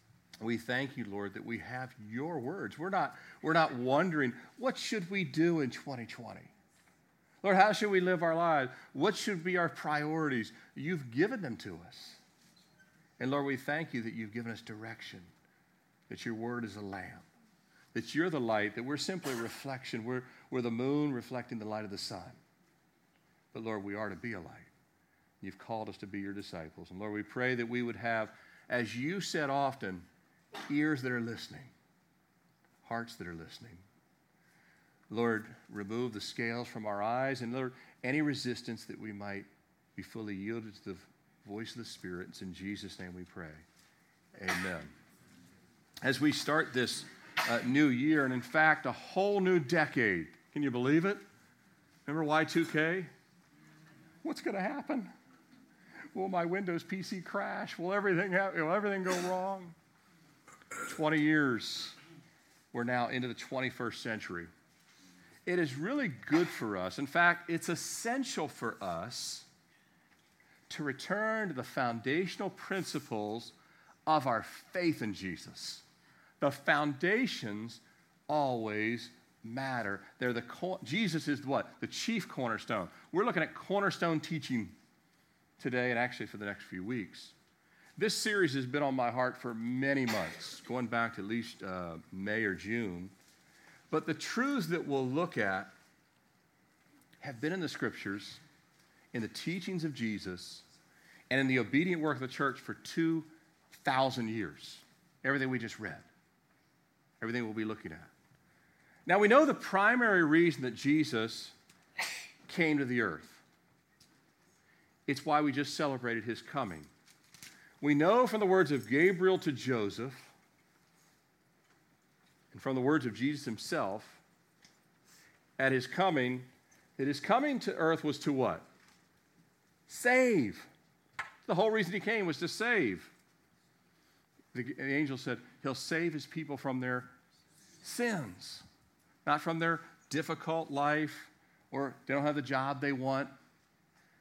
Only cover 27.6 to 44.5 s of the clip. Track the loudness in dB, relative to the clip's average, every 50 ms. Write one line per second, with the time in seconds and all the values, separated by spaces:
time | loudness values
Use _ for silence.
27.6 | -2 -2 -2 -4 -4 -4 -6 -4 -4 -2 -2 -2 -2 -4 -8 -20 -20 -20 -20 -18
28.6 | -8 -4 -2 -2 -2 -2 -4 -4 -4 -4 -4 -4 -4 -2 -2 -2 0 2 2 2
29.6 | 2 0 0 -2 -6 -6 -6 -8 -12 -18 _ _ _ _ _ _ _ _ -14 -12
30.6 | -6 -2 0 2 2 2 2 0 0 -2 -2 -2 -2 -4 -6 -8 -10 -14 -14 -18
31.6 | -18 -20 _ _ _ _ _ _ _ _ _ _ _ _ _ _ _ _ _ _
32.6 | _ _ _ _ _ -6 -6 -6 -6 -6 -10 -12 -10 -10 -10 -12 -12 -14 -16 -18
33.6 | -18 -20 -20 -20 -20 _ _ _ _ _ _ _ _ _ _ _ _ _ _ _
34.6 | _ _ _ _ _ _ _ _ _ -6 -2 0 2 2 2 0 -2 -8 -18 -20
35.6 | -20 -14 -10 -8 -6 -4 -4 -4 -4 -4 -4 -8 -10 -8 -6 -4 -4 -2 -2 -4
36.6 | -6 -8 -10 -8 -6 -6 -4 -2 -2 0 0 0 0 0 -2 -2 -4 -4 -4 -4
37.6 | -4 -4 -8 -12 -20 -20 -16 -6 -4 0 0 2 2 0 0 -2 -2 -4 -4 -4
38.6 | -6 -10 -10 -10 -10 -14 -14 -12 -10 -10 -10 -8 -8 -8 -8 -8 -10 -14 _ _
39.6 | _ _ _ _ _ _ -14 -14 -14 -10 -10 -8 -6 -6 -6 -6 -4 -4 -6 -6
40.6 | -8 -10 -16 -14 -10 -10 -10 -12 -14 _ _ _ _ _ _ _ -14 -10 -8 -8
41.6 | -8 -8 -10 -12 -12 -12 -14 -12 -10 -8 -8 -8 -8 -10 -12 -12 -10 -10 -10 -8
42.6 | -6 -6 -6 -6 -8 -12 -12 -12 -12 -12 -12 -12 -14 -14 -12 -12 -12 -12 -14 -18
43.6 | -20 _ _ _ _ _ _ _ _ _ _ _ _ _ -16 -8 -4 -4